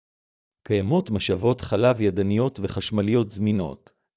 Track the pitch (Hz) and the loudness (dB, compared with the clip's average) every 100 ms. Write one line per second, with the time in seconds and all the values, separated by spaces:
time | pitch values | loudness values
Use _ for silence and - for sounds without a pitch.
0 | _ _ _ _ _ _ - 104 98 175 | _ _ _ _ _ _ -2 0 2 0
1 | 185 104 - 92 113 123 - 101 123 117 | 0 -2 0 0 0 0 -2 2 2 4
2 | 104 92 98 107 131 113 95 - - 107 | 2 0 0 0 0 -4 -6 -6 -4 -2
3 | 101 120 101 98 107 107 78 67 _ _ | 2 0 0 -2 0 0 -4 -10 _ _
4 | _ | _